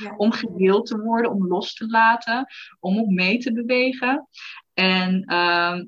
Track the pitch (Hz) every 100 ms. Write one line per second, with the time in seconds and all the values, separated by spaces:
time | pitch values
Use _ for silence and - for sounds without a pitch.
0 | 208 214 208 226 220 185 190 202 233 220
1 | 220 226 233 196 180 175 - - 220 226
2 | 226 - - 240 269 - - _ - 202
3 | 220 180 185 247 247 226 233 254 254 254
4 | 247 277 - - - - - - 185 185
5 | 185 185 190 175 175 175 175 175